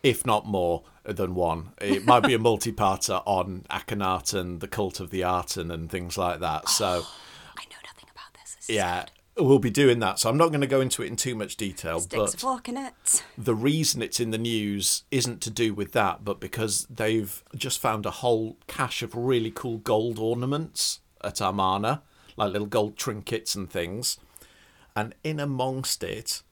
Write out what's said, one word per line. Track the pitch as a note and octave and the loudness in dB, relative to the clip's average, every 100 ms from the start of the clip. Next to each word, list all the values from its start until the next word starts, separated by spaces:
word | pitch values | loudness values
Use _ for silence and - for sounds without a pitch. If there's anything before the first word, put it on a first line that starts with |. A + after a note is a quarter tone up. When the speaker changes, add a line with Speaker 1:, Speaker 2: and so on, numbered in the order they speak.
Speaker 1:
if | C#3 A#2 B2 | 4 2 2
not | G#2+ G#2 | 0 2
more | G2 F2 E2 - - | 0 2 0 -4 -16
than | - F#2 F#2 F2+ | -8 -2 -2 2
one. | E2+ D#2+ E2+ - | 0 0 -6 -6
It | G2+ G2 G#2+ | 0 2 6
might | B2 | 6
be | C#4 | 6
a | A#2 | 4
Speaker 2:
<laughs> | A#2 | 4
Speaker 1:
multi-parter | G#2+ A#2 G#2+ G2+ F#2+ - F#2 - | 2 -2 2 2 2 0 -2 0
on | F#2+ F2+ F#2 - | 0 0 -6 -8
Akhenaten, | F#2+ - G#2 F#2+ F#2 - G2+ F2+ F2 | -8 -6 -2 0 0 0 -2 -4 -6
the | F#2+ | -6
cult | - G2 - | -4 -4 -4
of | F2+ | -6
the | F#2+ | -2
Arten | F2+ F2+ F2 - E2 | 0 0 -2 -6 -4
and | E2 E2 | -6 -6
things | F#2+ F2 F2+ | -6 -6 -2
like | F2+ D#2+ | -2 0
that. | E2+ D#2 - | -2 -2 -2
So, | - G#2 F2+ | 0 2 0
Speaker 2:
Oh, | D#2 - - - - - | -2 -14 -20 -20 -20 -18
I | |
know | - - | -18 -18
nothing | - - - | -20 -20 -20
about | - - | -20 -20
this. | - - - | -20 -18 -14
This | - | -2
is | |
Speaker 1:
yeah, | A2 F2+ F2+ - _ _ - | 0 0 -2 -6 _ _ 2
Speaker 2:
good. | C#3 | 8
Speaker 1:
we'll | C#3 | 8
be | B2 | 6
doing | G#2+ C#3 A#2+ | 6 6 6
that. | G2+ G2 | 2 2
So | A2+ | 2
I'm | C3+ | 4
not | E3 | 4
gonna | D3+ C#3 | 4 2
go | C3+ | 2
into | C3 - | 2 -2
it | G#2 | -4
in | A#2 | -2
too | C#3 A2+ | -4 -4
much | G2 - | -6 -4
detail, | G2+ F2 D#2+ E2 | -6 -4 -4 -4
Speaker 2:
Sticks | F2 A2 | -2 0
Speaker 1:
but | G2+ | 0
Speaker 2:
a | - | 0
fork | C4 B3+ - | -4 -4 -6
in | C4 | -8
it. | C4+ _ - - - - | -8 _ 0 0 0 -6
Speaker 1:
the | A#2 | -2
reason | A2 C3 D#3 D3+ C3+ | 2 2 2 2 0
it's | A2+ - | -2 -2
in | A#2 | -2
the | A2 | 0
news | A#2 A2+ G#2 G2+ F#2+ - - | 0 0 0 0 0 0 0
isn't | C3+ B2 A#2 | 0 0 -4
to | - | -8
do | G#2+ A2+ | 0 0
with | G2+ F#2+ | 0 -2
that, | A#2+ G2+ E2+ | 2 2 0
but | G#2 G2 | -4 -6
because | - - A2 G2+ - | -6 -4 -2 -2 -4
they've | A#2 A2 A2 G2 - _ | -2 0 0 -2 -10 _
just | A#2 C3+ - | -8 -6 -2
found | B2 A2 G#2 | 0 0 -4
a | |
whole | - B2 A2+ A2+ A2+ - | -2 2 2 0 -10 -12
cache | - B2+ - | -4 -4 -4
of | A2+ | -6
really | A#2+ B2 B2 A2 | -2 2 2 0
cool | - B2+ A2+ | -6 -6 -6
gold | B2+ A2 A#2 A2 | 2 2 2 -2
ornaments | A2 A#2 B2+ D3 D#3+ - - - _ _ | 0 0 0 -2 -4 -2 -2 -4 _ _
at | G2 - | -8 -2
Amarna, | G2 G2+ F#2+ G2 G#2+ D3 _ _ - - | -2 2 2 2 0 -2 _ _ -20 -2
like | G#2 | 0
little | G2 G#2 | 0 0
gold | A#2 G#2+ - | 0 0 -2
trinkets | - G#2 F#2+ A2 - | -6 -6 -4 -4 -2
and | G#2 F2+ | -6 -4
things. | F#2+ E2+ G2+ B2+ - - - - - - _ - - | -4 -4 -2 -4 -6 -12 -20 -20 -20 -20 _ -8 -4
And | G#2+ - | -4 -6
in | D#3 D#3 | -6 -4
amongst | C#3+ C3 C3 C3 C3 - | -4 0 -2 -2 -4 -4
it | F2+ A2 B2 - _ | -4 -6 -6 -8 _